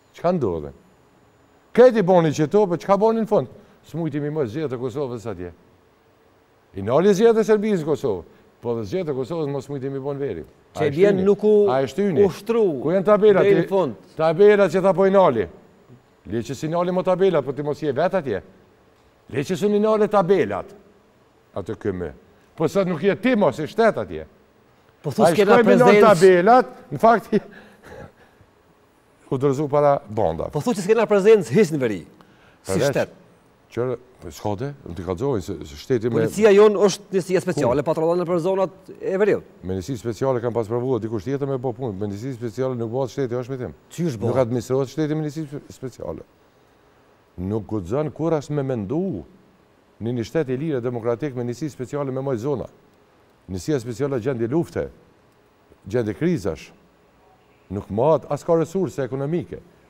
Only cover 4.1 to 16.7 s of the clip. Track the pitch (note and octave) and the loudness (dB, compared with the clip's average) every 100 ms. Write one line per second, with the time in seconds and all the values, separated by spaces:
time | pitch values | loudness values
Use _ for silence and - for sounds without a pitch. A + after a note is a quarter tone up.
4.1 | D3 D3 D#3 A#2+ C3 D3+ A#2+ B2+ B2 C3+ | -4 -6 -4 -4 -4 -6 -6 -8 -6 -8
5.1 | A#2+ G#2+ F2+ F2 - _ _ _ _ _ | -8 -10 -10 -12 -16 _ _ _ _ _
6.1 | _ _ _ _ _ _ G2 G2 C#3 G3 | _ _ _ _ _ _ -10 0 2 4
7.1 | F#3 A#3 A3 G3+ G#3+ G#3+ F#3 D3+ C#3+ B2+ | 4 4 4 2 2 2 -2 -2 -2 -2
8.1 | F2+ - _ _ _ A#2 A#2 G2+ F#3 D#3 | -4 -8 _ _ _ -8 -6 -6 -6 -4
9.1 | C3 B2+ E3+ C#3+ C#3 B2+ C#3+ C3+ C3+ C#3 | -6 -6 -6 -6 -6 -8 -10 -8 -8 -8
10.1 | C#3 C#3 E2+ - _ _ - D3+ D3 G3+ | -8 -8 -8 -12 _ _ -4 -2 2 2
11.1 | F#3+ G3 G3 G#3+ G#3 G3+ C3+ C3+ - G3+ | 4 2 2 4 4 4 2 0 -2 0
12.1 | D#3 G3 - - A#3 G3 C3+ C#3 F#3+ F#3 | 2 2 0 -4 0 0 0 0 0 4
13.1 | G#3 G#3 F#3 G3 G3 E3+ F#3+ D3 G2+ - | 4 6 6 4 2 2 0 -2 -4 -12
14.1 | - D#3+ E3 G#3 G3+ F#3+ F#3 F#3+ F3 G3 | -2 0 6 6 6 4 2 2 2 4
15.1 | G3 F3 A2+ E2+ - _ _ _ B2 _ | 6 4 2 -2 -8 _ _ _ -20 _
16.1 | _ - A#2 A2+ C3 D#3 | _ -8 -6 -6 -8 -4